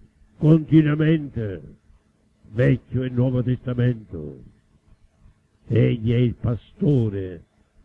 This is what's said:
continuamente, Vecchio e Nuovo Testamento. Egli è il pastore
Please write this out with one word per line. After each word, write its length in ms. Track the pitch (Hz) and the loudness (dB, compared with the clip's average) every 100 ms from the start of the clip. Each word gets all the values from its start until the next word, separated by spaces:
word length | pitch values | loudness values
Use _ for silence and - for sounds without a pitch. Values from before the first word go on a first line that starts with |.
| _ _ _ _ | _ _ _ _
continuamente, 1400 | 151 160 151 156 151 151 156 160 143 123 107 90 69 - _ _ _ _ _ _ _ | 2 2 6 4 4 2 2 0 -2 -8 -8 -8 -14 -20 _ _ _ _ _ _ _
Vecchio 520 | 107 135 131 - 127 | 0 0 0 -2 -6
e 60 | 127 | -4
Nuovo 340 | 123 127 127 | -2 0 0
Testamento. 1000 | 123 123 131 120 120 113 104 85 73 67 - _ _ _ _ _ _ _ - _ _ _ - | -2 -4 -4 -2 -2 -2 -8 -14 -14 -16 -20 _ _ _ _ _ _ _ -20 _ _ _ -2
Egli 460 | 113 127 123 110 | 2 2 0 -2
è 40 | 120 | 0
il 180 | 123 | 0
pastore 1080 | - 117 117 - - 165 139 110 98 95 85 - _ _ _ | -2 -6 -6 -10 -4 0 2 0 -4 -8 -12 -18 _ _ _